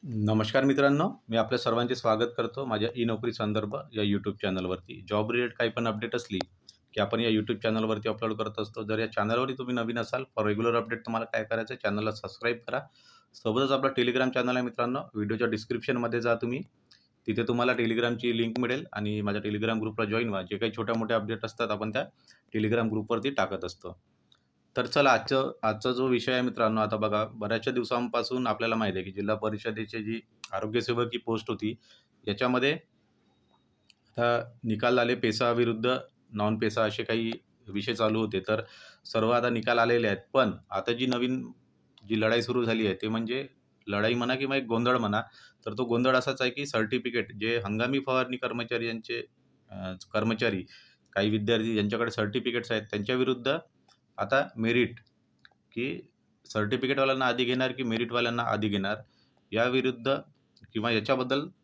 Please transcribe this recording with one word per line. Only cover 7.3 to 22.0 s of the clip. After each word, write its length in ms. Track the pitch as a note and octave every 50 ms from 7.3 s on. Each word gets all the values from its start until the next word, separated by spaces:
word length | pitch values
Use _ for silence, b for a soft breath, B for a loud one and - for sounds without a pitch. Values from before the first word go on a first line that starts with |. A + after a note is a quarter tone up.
YouTube 260 | A2+ A2 G#2 G#2+ A#2+
चॅनलवरती 520 | G2+ - A2+ A2 A2 A2 A2 A2 G#2+ G#2 A2
upload 260 | G#2 G#2+ A2+ A2 A2
करत 240 | G#2+ A2 G#2+ G#2 -
असतो. 240 | G#2 G#2 - A2+
जर 160 | A2 G#2 A2 G#2+
या 140 | A2+ A2
चॅनलवरती 400 | - A2 G2+ G#2+ A2+ A#2+ C3 C3+
तुम्ही 220 | C3 C3 C3 B2 B2
नवीन 240 | B2 A2+ A2+ A#2 A#2+
असाल, 260 | A2+ - - B2+ C3+ _ _ A2+
for 100 | G#2+ G#2
regular 240 | G#2 G#2 A2+ A#2 A#2
update 260 | A#2 A2 A2+ A#2 A2+ -
तुम्हाला 200 | A#2 A2+ A2+ A2+
काय 180 | - - A2+ A2
करायचं 300 | G#2+ A#2 A2+ A2 - B2+
आहे, 140 | - - G#2+
चॅनलला 240 | G2+ G#2 G#2+ A2
subscribe 460 | G#2+ A2 - G2 - - - A#2 A#2 A2+ -
करा. 140 | - B2 C3+ D3 b b b b b b b b b _
सोबतच 360 | - _ A2+ G#2+ B2 C#3 C3+
आपला 200 | C3+ C3 C3 C3+ C3+ -
Telegram 320 | A#2+ B2 A#2+ B2+ B2+ B2+
channel 260 | B2 B2+ A#2+ B2 B2+
आहे 80 | B2+ B2
मित्रांनो, 360 | B2 A2 - A#2+ B2 B2+ C#3+ D#3+ - -
व्हिडिओच्या 320 | G#2+ G#2 G#2 A#2 A2 A#2+
डिस्क्रिप्शनमध्ये 720 | A#2 A2 G#2 A2 - A#2+ A#2 - - B2+ B2 A#2+ A#2 A#2+ A#2+
जा 140 | A2+ A#2+ A#2
तुम्ही, 260 | A#2 - A#2 B2 C#3+ - - _ _ _ b b b b b _ _ _
तिथे 160 | - G#2+ A2
तुम्हाला 300 | A#2 A#2 A#2+ A#2+ A#2+ B2
Telegramची 640 | B2 A#2+ A#2 A2+ A2+ A2+ A#2 A#2+ A#2+ A#2 B2 B2 A#2
link 220 | A2+ A#2 A#2 A2+ B2+
मिळेल 280 | B2 A#2 B2 C#3 E3+ -
आणि 280 | - G#2 G#2 G#2 G#2+ G#2+
माझ्या 220 | G2+ G#2 G2+ G#2
Telegram 380 | G2+ G#2 G#2 G#2 G#2+ A2 A2+ A2+
ग्रुपला 260 | G#2+ A2 G#2+ A2 A2+
join 220 | G2+ G#2+ A2+ A#2+ A2+
व्हा. 140 | G2+ F#2+
जे 140 | F#2 F2 G#2 G2
काही 140 | A#2 A2+ -
छोट्या 220 | - A2+ G#2+ A#2 A2+
मोठ्या 180 | A2+ G#2+ A#2
update 280 | A2+ G#2 G#2 A2+ A2 -
असतात 260 | G#2+ - - A#2+ G#2+
आपण 200 | G#2 G2+ G#2+ G#2+
त्या 140 | G#2 B2+